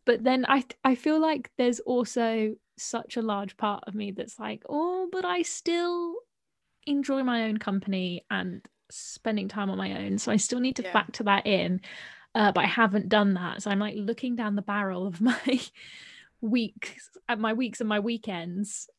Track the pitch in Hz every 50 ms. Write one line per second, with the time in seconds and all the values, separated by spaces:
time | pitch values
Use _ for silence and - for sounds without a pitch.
0 | - - - - 220 254 254 262 254 - 269 277 247 - - _ - 262 262 247
1 | - 302 311 311 320 320 311 285 240 - _ - 254 247 247 233 - - 254 247
2 | 247 - - 247 233 226 226 226 220 214 214 - _ _ _ - - - - 226
3 | - - - 247 226 220 208 202 202 190 - - - 208 208 - - - 190 208
4 | 214 202 196 202 - 226 - - 220 214 214 214 220 - - 294 320 349 359 370
5 | 370 349 381 370 370 349 359 359 330 - - - - - 339 339 349 349 349 349
6 | 339 339 339 466 480 _ _ _ _ _ _ _ _ _ _ _ - - 285 285
7 | 277 - 277 269 262 254 240 233 226 220 214 220 - - 190 196 185 - 190 190
8 | 185 180 175 175 - - 208 190 185 185 175 196 - - _ _ _ _ - -
9 | - - - - - 226 214 208 190 196 196 208 202 196 190 190 190 190 196 196
10 | 202 202 190 208 - - 214 214 - - - 247 247 262 262 - 226 185 175 220
11 | - - - - 220 208 202 196 - - 208 185 175 175 180 185 - - - -
12 | - - - - - _ - 226 214 202 185 175 151 - - - 226 214 190 214
13 | 175 185 202 214 208 202 196 180 180 175 - - - 214 202 196 208 214 - 214
14 | 202 196 233 - - 254 240 233 233 214 202 202 190 - 202 208 208 190 185 180
15 | 185 202 175 170 208 254 240 - - 262 254 247 - - - - - - - -
16 | - - - - - _ _ _ - 220 214 247 226 208 - - - - - -
17 | - - - - _ - 240 214 220 220 220 226 262 233 - - 240 214 214 208
18 | 202 233 233 226 226 - 190 170 165 175 175 190 208 196 - - - - _